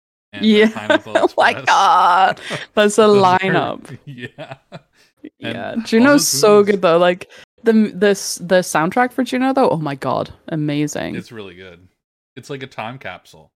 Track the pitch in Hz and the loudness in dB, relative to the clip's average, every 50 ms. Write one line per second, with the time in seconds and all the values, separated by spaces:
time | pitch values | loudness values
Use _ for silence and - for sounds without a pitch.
0 | _ _ _ _ _ _ - 202 208 220 214 208 220 220 - 220 107 - 285 - | _ _ _ _ _ _ -8 -2 0 2 4 4 4 2 0 -4 -2 -2 -2 -2
1 | - 220 208 - - - - - - - - - 262 - - 175 196 190 165 180 | -2 -2 -2 -2 -2 0 0 0 0 0 0 -2 -2 0 2 2 4 4 4 4
2 | 185 180 180 185 190 - - - - - - - - - - 220 208 208 208 - | 4 2 2 2 2 0 -2 -4 -10 -12 -12 -12 -12 -6 0 0 2 2 4 4
3 | 220 208 202 202 196 185 180 185 185 190 165 165 139 123 - - - - 135 - | 4 4 4 4 4 4 2 2 0 0 -2 -2 -2 -4 -8 -10 -14 -18 -20 -20
4 | - 151 135 123 120 - _ - 151 - 131 _ _ _ - - _ _ _ _ | -18 -18 -16 -16 -16 -16 _ -16 -18 -18 -18 _ _ _ -20 -20 _ _ _ _
5 | _ _ _ _ - - _ - - - - 98 98 101 - 233 226 - 226 226 | _ _ _ _ -20 -20 _ -12 -10 -8 -8 -8 -8 -8 -8 -8 -4 0 2 4
6 | 247 285 294 285 - - - - - 214 208 208 208 196 208 190 185 175 160 170 | 6 6 4 4 2 0 -2 2 4 6 6 6 4 4 0 0 2 2 4 4
7 | 175 180 180 185 - _ - - - _ _ _ - 226 220 220 214 202 - 180 | 4 2 0 -2 -6 _ -20 -20 -20 _ _ _ 0 2 2 4 2 0 0 0
8 | 208 202 196 196 - - - - 175 170 185 185 180 - - 160 156 190 - 247 | 2 2 0 0 -4 -10 -10 -8 -4 0 0 0 0 0 -2 -2 0 0 0 0
9 | 247 254 - - 254 - - 254 262 269 262 269 254 - - 165 151 143 139 139 | -2 0 -2 -4 -4 -2 -2 -2 -2 0 0 2 2 2 0 -2 -4 -6 -8 -6
10 | - 131 120 107 - - - _ - - 165 156 151 151 143 147 151 147 - - | -4 -4 -4 -4 -4 -8 -10 _ -12 -8 -6 -4 -4 -2 -2 -2 -4 -4 -4 -8
11 | - 82 - 185 - - 123 110 101 95 87 90 95 92 87 85 90 92 _ _ | -8 -8 -8 -10 -12 -14 -16 -18 -18 -18 -18 -20 -20 -20 -20 -20 _ _ _ _
12 | _ _ _ _ _ _ - 131 - - 143 135 131 127 - - 110 113 127 135 | _ _ _ _ _ _ -20 -20 -16 -14 -14 -14 -14 -14 -12 -12 -12 -12 -12 -14
13 | - 98 90 85 _ _ - 78 76 _ _ | -14 -16 -16 -16 _ _ -20 -20 -20 _ _